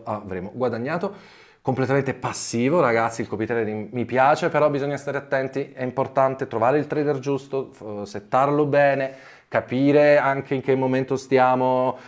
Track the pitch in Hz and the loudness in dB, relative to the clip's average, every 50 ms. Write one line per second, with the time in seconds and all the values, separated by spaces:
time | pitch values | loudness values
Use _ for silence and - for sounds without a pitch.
0 | - 113 107 104 107 95 92 92 90 98 - 120 127 120 113 113 120 143 165 170 | -6 -8 -8 -8 -8 -8 -10 -8 -10 -8 -6 -4 -4 -4 -4 -4 -6 -6 -6 -4
1 | 202 196 196 - - - - - - _ _ _ - 139 127 127 131 120 135 139 | -6 -6 -10 -10 -20 -20 -20 -20 -20 _ _ _ -4 -4 -2 -2 0 0 0 0
2 | 131 131 120 - - 120 101 - - - - 117 120 135 165 180 143 120 113 113 | 0 -2 -4 -6 -6 -8 -8 -8 -8 -4 -2 0 0 2 2 2 2 2 2 2
3 | 113 117 113 - 110 - 110 101 113 110 120 117 110 104 107 107 104 - - 123 | 0 0 -2 -4 -8 -6 -4 -4 -4 -2 -2 -2 -2 -2 -4 -6 -8 -8 -6 -6
4 | 113 113 120 127 131 143 156 - 180 156 156 147 147 151 143 135 139 143 143 135 | -4 -2 2 2 4 4 4 2 0 0 0 2 2 2 2 0 -4 -4 -6 -6
5 | - 143 139 139 143 - 143 131 131 131 - 139 139 - - 131 127 127 120 139 | -6 -6 -8 -6 -6 -4 -4 -2 -2 -4 -4 -6 -8 -8 -8 -8 -8 -6 -2 -4
6 | 131 - - 139 135 131 131 - 139 - 117 110 113 127 143 151 143 147 143 151 | -4 -2 0 2 2 2 0 -2 -6 -4 -2 2 2 4 4 2 0 -2 -2 -2
7 | 147 147 143 135 127 143 139 135 139 - 139 135 127 110 - - 104 110 104 101 | -2 -2 -2 -2 -2 -4 -4 -4 -4 -6 -6 -6 -6 -6 -12 -16 -12 -10 -10 -10
8 | 101 98 - 101 - - - 127 139 143 147 147 151 143 139 143 143 143 135 135 | -10 -10 -10 -12 -8 -2 0 2 2 2 2 2 2 2 4 4 4 4 2 0
9 | 135 131 - - - - - - _ - - 117 110 - 123 127 139 143 143 147 | -2 -6 -8 -12 -20 -20 -20 -20 _ -4 -2 -2 -2 0 0 2 4 4 6 6
10 | 147 147 147 143 127 139 135 139 135 - 143 131 - 135 131 131 131 131 131 131 | 6 6 6 4 4 2 0 -2 -2 -4 -4 -2 0 2 2 2 2 0 0 0
11 | 135 131 135 127 - - 135 127 127 127 127 127 127 127 127 127 127 127 120 - | 0 -2 -4 -4 -2 2 4 4 6 6 4 2 2 2 2 0 0 0 -2 -4
12 | - | -10